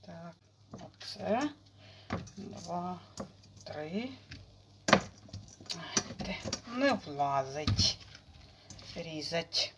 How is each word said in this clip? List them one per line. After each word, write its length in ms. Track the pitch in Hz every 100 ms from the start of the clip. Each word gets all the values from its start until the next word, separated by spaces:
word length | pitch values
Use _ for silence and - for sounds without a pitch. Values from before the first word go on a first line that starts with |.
| -
Так, 280 | 170 170 165 - _ -
оце. 760 | - - - - 196 190 226 294 - - - - - - 196 - -
Два, 640 | - - - 175 180 180 - - 190 - - -
три. 440 | - 147 151 190 254 262 - - - - - - -
Ай, 100 | - - - - - - - - - - - - -
де? 180 | 185 185 - - - 247
Не 160 | 277
влазить. 1040 | 214 160 143 143 139 135 143 147 - - - - - - - - - - - - -
Різать. 760 | 165 156 143 170 165 - -